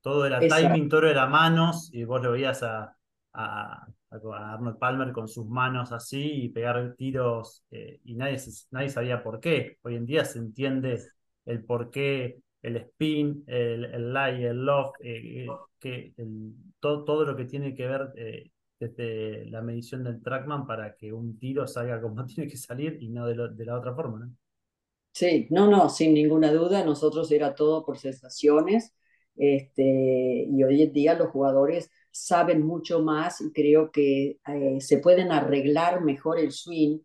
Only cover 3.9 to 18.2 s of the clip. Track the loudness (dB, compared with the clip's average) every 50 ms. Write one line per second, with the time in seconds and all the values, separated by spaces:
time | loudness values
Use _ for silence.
3.9 | -20 _ _ _ -20 -16 -14 -12 -12 -12 -12 -12 -10 -8 -8 -8 -6 -4 -4 -2
4.9 | -2 -2 -4 -4 -6 -8 -10 -10 -10 -12 -10 -6 -2 -2 0 0 0 -4 -4 -6
5.9 | -8 -12 -10 -10 -8 -6 -6 -4 -4 -4 -6 -6 -6 -4 -2 -2 -2 -2 -4 -6
6.9 | -8 _ -8 -6 -4 -2 -2 -2 -2 -2 -8 -14 -20 _ _ _ -18 -18 -18 -18
7.9 | -20 -20 _ -14 -10 -6 -6 -6 -6 -6 -10 -14 -18 -20 -20 _ -8 -6 -6 -6
8.9 | -4 -4 -4 -4 -4 -4 -6 -8 -12 -6 -2 0 0 0 -2 -6 -12 _ _ -8
9.9 | -8 -6 -6 -2 0 0 0 -2 -4 -10 -10 -10 -8 -4 -4 -2 -2 -2 -2 -4
10.9 | -4 -6 -8 -14 _ _ _ _ _ _ _ -8 -8 -8 -4 -4 -4 -4 -4 -6
11.9 | -4 -2 -2 0 0 -2 -4 -6 -10 -14 _ _ _ _ -10 -8 -8 -8 -8 -10
12.9 | _ _ -2 0 0 0 0 -2 -2 -6 -10 -6 -2 -2 -2 -2 -2 -4 -6 -8
13.9 | -8 -8 -6 -4 -4 -2 -2 -2 -2 -2 -4 -4 -2 -2 0 0 2 2 0 -2
14.9 | -8 -12 -14 -12 -12 -12 -12 -14 -14 -12 -12 -12 -12 -14 -16 _ _ _ -12 -12
15.9 | -12 -12 -14 -16 _ -14 -12 -12 -12 -12 -14 -16 -18 -20 -20 -20 _ _ -4 -4
16.9 | -4 -2 -2 -2 0 0 0 -2 -2 -8 -8 -10 -8 -8 -8 -8 -8 -8 -6 -6
17.9 | -4 -6 -6 -8 -10 -14